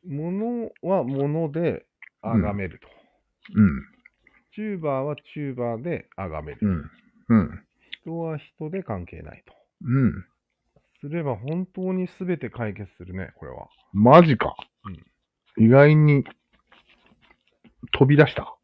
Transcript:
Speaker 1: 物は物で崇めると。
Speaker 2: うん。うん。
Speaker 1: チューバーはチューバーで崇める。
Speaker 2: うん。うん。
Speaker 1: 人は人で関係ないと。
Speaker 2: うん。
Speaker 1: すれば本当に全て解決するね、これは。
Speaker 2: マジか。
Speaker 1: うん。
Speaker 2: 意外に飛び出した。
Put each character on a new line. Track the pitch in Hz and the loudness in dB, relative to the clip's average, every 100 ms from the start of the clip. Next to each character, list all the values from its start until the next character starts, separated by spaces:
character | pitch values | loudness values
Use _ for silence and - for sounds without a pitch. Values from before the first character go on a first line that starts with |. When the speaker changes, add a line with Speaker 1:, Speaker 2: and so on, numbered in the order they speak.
Speaker 1:
物 | 185 143 160 190 226 240 226 _ | -10 -10 -6 -6 -6 -6 -10 _
は | - 190 | -4 -2
物 | 127 135 143 151 165 | -2 -4 -2 -2 -4
で | 147 170 98 _ _ - _ | -4 -4 -4 _ _ -20 _
崇 | - 113 101 | -2 0 0
め | 101 95 | -4 -8
る | 78 | -12
と。 | - _ _ _ _ _ - | -20 _ _ _ _ _ -8
Speaker 2:
う | - | 2
ん。 | |
う | 104 69 | 2 2
ん。 | - _ _ _ _ _ _ | -10 _ _ _ _ _ _
Speaker 1:
チ | - | -12
ュ | 214 | -10
ー | 196 | -6
バ | 156 135 | -4 -4
ー | |
は | 139 147 | -6 -10
チ | _ - | _ -12
ュ | 143 | -10
ー | |
バ | 123 120 113 | -8 -8 -6
ー | |
で | 151 143 - - | -8 -10 -12 -12
崇 | 95 78 | -10 -10
め | 76 | -12
る。 | - | -6
Speaker 2:
う | 104 | -4
ん。 | 87 73 _ _ _ _ | -4 -6 _ _ _ _
う | 113 | 0
ん。 | 82 85 _ _ _ - | 0 -6 _ _ _ -20
Speaker 1:
人 | - 165 | -14 -10
は | 165 151 | -8 -10
人 | _ _ 156 | _ _ -12
で | 185 | -10
関 | 180 104 85 | -8 -10 -10
係 | 80 | -16
な | 80 - | -18 -20
い | _ | _
と。 | _ _ _ | _ _ _
Speaker 2:
う | - 131 123 | -2 0 0
ん。 | - - _ _ _ _ _ _ _ | -2 -14 _ _ _ _ _ _ _
Speaker 1:
す | 143 | -10
れ | 165 | -8
ば | 147 110 | -6 -6
本 | 120 165 | -6 -8
当 | 185 - 185 | -8 -8 -6
に | 185 180 _ | -6 -8 _
全 | 180 170 | -8 -6
て | 117 | -8
解 | 117 113 | -8 -8
決 | 101 101 _ | -8 -14 _
す | |
る | 90 | -14
ね、 | 90 92 _ | -12 -12 _
こ | 73 | -18
れ | |
は。 | 64 - _ _ | -16 -18 _ _
Speaker 2:
マ | 98 110 156 170 | 4 8 10 8
ジ | 123 | 4
か。 | - - - _ | -2 -8 -20 _
Speaker 1:
う | - | -18
ん。 | 82 _ _ _ _ _ - | -18 _ _ _ _ _ 2
Speaker 2:
意 | 110 | 6
外 | 131 147 | 8 8
に | 151 151 143 131 - _ _ _ _ _ _ _ _ _ _ _ _ _ _ - | 8 6 4 0 -12 _ _ _ _ _ _ _ _ _ _ _ _ _ _ -10
飛 | - | 0
び | 135 147 | 2 6
出 | 147 | 4
し | |
た。 | - - - | 2 -10 -18